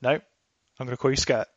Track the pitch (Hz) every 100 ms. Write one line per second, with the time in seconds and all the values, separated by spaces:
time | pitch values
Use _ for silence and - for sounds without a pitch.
0 | 123 151 _ _ _ _ _ _ 127 123
1 | 135 135 - 123 -